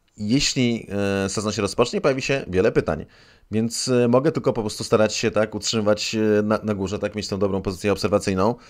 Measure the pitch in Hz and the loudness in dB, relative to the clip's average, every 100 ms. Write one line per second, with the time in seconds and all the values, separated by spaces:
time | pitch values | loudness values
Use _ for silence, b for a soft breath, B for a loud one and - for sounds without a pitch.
0 | _ - 104 135 - 135 120 113 - 101 | _ -8 0 0 2 2 2 0 -4 -2
1 | 101 98 95 110 104 104 101 - 117 202 | 0 0 0 -2 -2 -2 -2 0 0 0
2 | 156 135 127 135 - 92 110 151 - 78 | 0 0 -2 -4 0 2 2 2 0 -4
3 | - b b b _ 107 113 - - 123 | -8 b b b _ -2 -2 -4 0 2
4 | 120 123 151 143 131 123 107 - 113 113 | 4 4 2 0 -2 -2 -4 -6 0 2
5 | 107 - 113 104 107 104 - 113 104 107 | 4 2 0 0 0 -2 -4 0 2 2
6 | - 110 107 104 107 107 107 101 95 101 | 0 0 2 2 2 0 0 -2 -4 -4
7 | 104 104 98 98 101 95 98 87 104 95 | -4 -6 -6 -2 0 0 -4 -4 -2 0
8 | 101 87 104 92 104 123 | 2 2 2 2 2 0